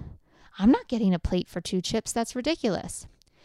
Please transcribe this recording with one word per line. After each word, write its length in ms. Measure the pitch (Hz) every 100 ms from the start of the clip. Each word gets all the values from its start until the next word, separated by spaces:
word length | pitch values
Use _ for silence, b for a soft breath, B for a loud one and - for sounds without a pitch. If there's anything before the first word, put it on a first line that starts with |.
| B B B B B -
"I'm 120 | 202
not 180 | 453 -
getting 260 | 226 196
a 40 | 175
plate 280 | - 180 -
for 120 | 180
two 200 | - 190
chips. 320 | - 226 -
That's 240 | 226 233 247
ridiculous." 680 | 254 330 226 175 - - - - b b